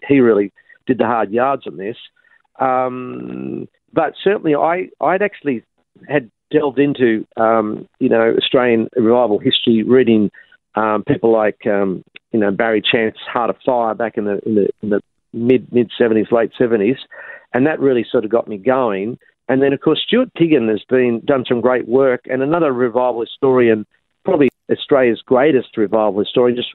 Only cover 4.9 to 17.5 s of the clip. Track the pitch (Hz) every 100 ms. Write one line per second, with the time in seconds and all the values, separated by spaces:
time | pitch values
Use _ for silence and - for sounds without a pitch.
4.9 | - 147 190 208 - 143 117 - _ _
5.9 | _ - 147 117 _ - 151 143 - 143
6.9 | 131 123 110 - - 110 113 107 107 -
7.9 | - 127 117 113 110 - 135 123 113 110
8.9 | 127 110 120 117 104 - - - 113 107
9.9 | 127 117 110 101 - _ _ _ 107 110
10.9 | 107 98 143 113 110 107 - 117 101 98
11.9 | 90 - - _ 113 101 95 113 110 -
12.9 | 120 110 - - 127 113 - - 123 113
13.9 | 101 113 113 104 101 117 107 95 - 107
14.9 | 104 - _ _ 117 117 127 - 120 110
15.9 | - 120 110 98 117 107 - 123 113 101
16.9 | 135 - - - - _